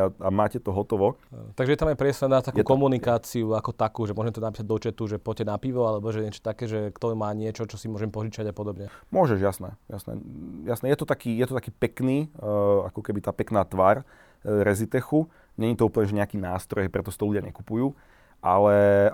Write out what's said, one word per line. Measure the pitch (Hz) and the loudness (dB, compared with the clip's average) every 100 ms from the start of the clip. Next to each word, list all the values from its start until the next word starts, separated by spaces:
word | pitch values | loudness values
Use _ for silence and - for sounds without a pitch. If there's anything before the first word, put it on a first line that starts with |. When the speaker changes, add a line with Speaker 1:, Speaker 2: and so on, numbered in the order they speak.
| 95 | 0
Speaker 1:
a, | |
a | - 95 | 0 -2
máte | 98 107 123 | 2 0 -2
to | - | -4
hotovo. | 95 104 107 98 - _ 117 110 104 | -4 -2 2 2 0 _ -18 -12 -4
Speaker 2:
Takže | 131 | 0
je | 147 | 2
tam | 156 | 2
aj | 143 | 2
priestor | 139 131 135 | 0 0 2
na | 131 127 | 2 2
takú | 120 | 0
Speaker 1:
Je | |
to | - | 2
Speaker 2:
komunikáciu | 135 139 127 120 117 - 120 110 110 | 4 4 2 2 0 0 -4 -2 -2
ako | - | -4
takú, | - 110 - 107 | -2 -2 -2 -4
že | |
môžem | 104 113 | -4 -4
to | 110 | -4
napísať | 110 104 104 | -6 -6 -2
do | 110 | -2
chatu, | 117 107 110 | -2 -4 -4
že | 104 | -6
poďte | - 107 107 | -4 -4 -4
na | 104 | -4
pivo, | 135 123 117 | -2 0 0
alebo | 107 107 | 0 -4
že | 110 | -4
niečo | 107 104 110 | -4 -6 -8
také, | 107 117 | -6 -4
že | 107 104 | -4 -4
kto | - 117 110 | -4 -4 -2
má | 104 | -4
niečo, | 104 107 110 110 | -4 -6 -6 -8
čo | 101 | -8
si | 117 | -8
môžem | 104 107 | -6 -6
požičať | 107 110 - 107 | -4 -6 -6 -8
a | |
podobne. | 101 104 98 101 - - | -6 -8 -8 -12 -16 -2
Speaker 1:
Môžeš, | 185 165 101 | 2 4 4
jasné, | 98 92 - 107 - | 2 -2 -8 -14 -14
jasné. | 104 - 110 - 139 - - 78 | -14 -10 -10 -10 -14 -14 -10 -6
Jasné, | 117 131 | -4 -2
je | 147 | -2
to | 151 | 0
taký, | 139 123 113 | -4 -2 -2
je | 123 | -2
to | 131 | -4
taký | - | -8
pekný, | - 113 - 127 135 156 | -4 -4 -2 0 0 -2
eh, | - 107 104 101 101 95 | -6 -2 2 4 4 2
ako | - | -6
keby | 107 101 101 | -6 -4 -4
tá | |
pekná | - 107 107 92 | -4 0 2 2
tvár, | 95 95 110 - | 4 6 6 2
eh, | - _ _ - 104 | -18 _ _ -2 2
Rezitechu. | 101 101 107 131 - 151 165 _ _ - | 2 2 0 -2 0 0 0 _ _ -4
Není | 110 | -2
to | 110 113 | 2 2
úplne, | - 101 | 2 0
že | 104 | 0
nejaký | 101 104 | -2 -2
nástroj, | 90 92 - - 95 | -4 -6 -6 -2 -2
preto | 95 85 | -2 -4
si | - | -4
to | 104 | -2
ľudia | 104 | -2
nekupujú. | 98 - - 110 135 139 _ _ _ _ | -4 -10 -6 -2 -2 -4 _ _ _ _
Ale | - 95 104 101 101 101 101 | 2 6 6 8 6 6 6